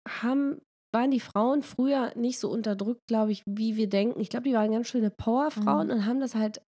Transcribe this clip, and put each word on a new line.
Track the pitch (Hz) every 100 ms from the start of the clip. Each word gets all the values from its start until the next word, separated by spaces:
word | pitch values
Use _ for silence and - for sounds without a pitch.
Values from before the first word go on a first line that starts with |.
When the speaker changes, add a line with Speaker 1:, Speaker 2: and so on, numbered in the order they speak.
| -
Speaker 1:
haben, | - 233 269 277 285 - _ _
waren | 226 262
die | 262
Frauen | - 202 233 285
früher | - - 262 277 240 -
nicht | 240 247
so | -
unterdrückt, | 202 214 202 202 240 -
glaub | 220 214
ich, | 202 -
wie | 202 220 220
wir | 214
denken. | 196 214 -
Ich | 202
glaub, | 240
die | 254
waren | 233 214
ganz | 220 240
schöne | 254 214
Powerfrauen | - - 240 302 220 208 285 320
Speaker 2:
Mhm. |
Speaker 1:
und | 233 202
haben | 254
das | 262
halt | 220 214 214 -